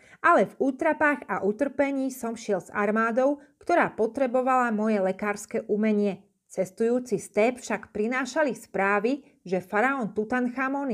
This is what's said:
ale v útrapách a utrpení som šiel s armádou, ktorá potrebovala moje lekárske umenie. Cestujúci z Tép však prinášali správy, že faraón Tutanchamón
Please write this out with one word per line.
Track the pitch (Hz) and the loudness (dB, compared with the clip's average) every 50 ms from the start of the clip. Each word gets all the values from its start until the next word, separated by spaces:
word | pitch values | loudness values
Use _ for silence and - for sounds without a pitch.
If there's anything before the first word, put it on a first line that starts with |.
| _ - - - - | _ -20 -6 0 4
ale | 330 349 269 190 - | 4 6 6 4 2
v | - - 254 277 | 0 -2 -2 -2
útrapách | 254 - 320 320 302 302 311 294 285 285 - - | 0 0 0 0 2 2 2 2 2 0 -4 -6
a | 208 - 196 | -4 -2 -2
utrpení | 202 214 - 285 277 269 - 277 277 277 269 262 262 | -2 0 0 -2 -2 0 0 0 0 0 -2 -4 -4
som | 262 - 233 226 | -6 -6 -8 -8
šiel | 233 226 - - 196 175 - | -8 -6 -4 -4 -4 -4 -4
s | - | -4
armádou, | - 208 208 214 214 220 226 233 220 254 262 285 294 285 - - _ _ | -4 -2 0 2 2 2 0 2 2 2 2 2 0 -2 -6 -18 _ _
ktorá | - - 349 330 220 - | -2 2 4 4 4 2
potrebovala | - - 220 226 - 269 269 247 240 254 247 262 254 254 247 240 | 0 0 -2 -2 0 0 -2 0 0 0 2 2 2 2 2 2
moje | 214 208 214 220 214 196 | 0 0 0 2 2 2
lekárske | 185 190 196 202 208 208 202 208 - - - 220 - - | 2 0 -2 -2 -2 -4 -4 -4 -6 -8 -6 -6 -4 -2
umenie. | 214 202 220 220 214 208 208 202 185 - - _ _ _ _ - | 0 0 2 2 2 2 2 0 -2 -4 -10 _ _ _ _ -10
Cestujúci | - 196 185 - - - 226 233 240 254 247 - 202 - | -6 -4 -4 -4 -2 -2 0 0 0 0 -2 -2 -4 -4
z | - - | -4 -2
Tép | - 208 220 247 247 - | 0 2 2 2 0 -2
však | - - 214 - - - | -6 -6 -6 -6 -6 -6
prinášali | - 214 214 233 254 262 269 - - 320 311 262 202 | -6 -4 -2 -2 -2 -2 -4 -2 0 0 0 0 0
správy, | - - - - 185 196 196 208 202 196 247 285 285 - _ _ _ - | -4 -8 -6 -2 0 0 2 2 2 0 0 -2 -2 -6 _ _ _ -8
že | 175 190 180 | -4 -4 -4
faraón | 180 - 208 240 262 269 277 269 220 - - | -2 -2 0 0 2 0 0 -2 -4 -4 -4
Tutanchamón | 214 214 220 247 254 247 247 247 269 262 269 277 277 285 262 | -4 -2 -2 0 0 0 -2 -2 -2 -4 -2 -2 -4 -4 -2